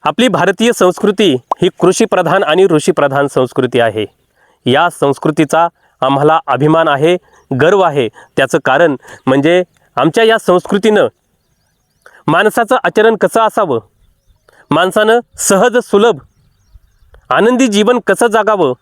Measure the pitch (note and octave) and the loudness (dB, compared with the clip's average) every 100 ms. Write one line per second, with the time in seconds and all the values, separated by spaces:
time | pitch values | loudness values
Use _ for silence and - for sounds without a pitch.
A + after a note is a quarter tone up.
0 | D3 D#3 B3 E3+ F3 G3 A3+ A#3 F#3 - | -4 0 0 2 -2 0 -2 2 0 0
1 | G3 G3+ G3+ B2+ _ - F3 - F3 F#3 | -2 0 0 0 _ -4 -4 0 -2 0
2 | A3+ F#3+ E3+ F#3 F#3 D#3+ F#3+ D#3 E3+ D#3+ | 0 0 0 -2 0 0 2 0 -2 -2
3 | C#3+ C3+ C#3+ - B2+ - B2 A#2+ A#2 G#2+ | -2 -2 -2 -2 -2 -2 -2 0 -2 -2
4 | G2+ _ _ _ _ _ - C3 E3+ - | -8 _ _ _ _ _ -2 0 0 -2
5 | C#3+ C3+ D#3+ D3+ D3+ D#3+ E3+ _ _ _ | -2 -2 -4 -2 0 0 -2 _ _ _
6 | C3 C#3 D3+ D#3+ - B2 D3+ D#3+ D#3 C#3 | -2 0 0 0 -2 -2 2 2 0 0
7 | D#3 F3+ _ _ _ C3 D3+ G3 F3+ C#3+ | 0 -2 _ _ _ -2 0 2 0 0
8 | A2+ - - - C3+ D#3+ C3+ C3 E3+ C3 | -4 -6 -10 -4 -2 -2 0 2 2 0
9 | - - - C3+ C#3+ F3 F3+ _ _ - | -10 -10 -2 0 2 0 -2 _ _ -2
10 | C#3+ F#3+ A3+ A3 - F3+ - G#3 G#3+ G#3 | -2 2 0 0 0 -2 0 -2 0 2
11 | B2+ _ _ _ _ _ _ _ _ _ | 0 _ _ _ _ _ _ _ _ _
12 | - _ - E3 G#3 A3+ A3+ B3+ - F#3+ | -20 _ -4 0 0 -2 -2 -2 -2 2
13 | G#3+ A3+ F#3 A3 A3 - G3 A#2+ - _ | 2 2 0 0 -2 -2 -4 -4 -8 _
14 | _ _ _ _ _ _ _ D3 F#3 G#3+ | _ _ _ _ _ _ _ 0 0 0
15 | G#3+ A#3 - - - G3 A#3+ A3+ - G3+ | 2 0 -2 -8 -2 2 2 0 0 2
16 | G#3 D#3 - _ _ _ _ - _ _ | 2 0 -8 _ _ _ _ -20 _ _
17 | _ - _ C3 G#3 B3 C4 G3+ G#3+ B3 | _ -20 _ 0 0 2 0 0 0 0
18 | - F#3+ A#3+ G#3+ G#3 G#3 D3 B2 | -2 0 0 0 -2 0 -2 -4